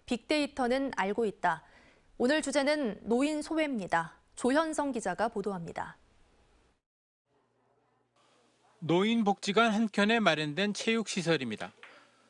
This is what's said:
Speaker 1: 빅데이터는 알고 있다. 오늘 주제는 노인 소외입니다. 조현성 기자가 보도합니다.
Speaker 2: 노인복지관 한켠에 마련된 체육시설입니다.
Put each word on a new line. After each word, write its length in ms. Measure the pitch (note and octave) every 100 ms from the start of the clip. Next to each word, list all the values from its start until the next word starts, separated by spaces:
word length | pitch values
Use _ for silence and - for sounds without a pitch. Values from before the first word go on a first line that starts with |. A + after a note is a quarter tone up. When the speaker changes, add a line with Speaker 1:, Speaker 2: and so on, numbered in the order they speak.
| -
Speaker 1:
빅데이터는 840 | A#3+ - D4+ C#4+ - A#3+ C4 C#4 -
알고 280 | F#3+ G#3
있다. 380 | A3 - F3 D#3+ - - - _ _ -
오늘 260 | B3 D#4
주제는 560 | C#4+ C#4 C#4 D4+ A#3+ -
노인 380 | - A#3+ D4 D4+
소외입니다. 760 | D4+ D#4+ D4+ A#3+ F3 E3 E3 - _
조현성 560 | - B3 C#4+ D#4+ D#4 C#4+
기자가 380 | A#3+ G3 F3 A3+
보도합니다. 680 | G#3 G3+ F#3 E3 - E3 - _ _ _ _ _ _ _ _ _ _ _ _ _ _ _ _ _ _ _ _ _ _ _ _ _ _ _ -
Speaker 2:
노인복지관 920 | D3+ E3+ G#3 A#3 G3+ G3 - G3+ A#3
한켠에 460 | G#3 A3+ - G3+ A3+
마련된 560 | G3 D#3 D3+ D3 G3+
체육시설입니다. 1000 | G3 - A3+ G#3 G3 D#3+ D#3 B2 G#2 F#2 - - - _ _ _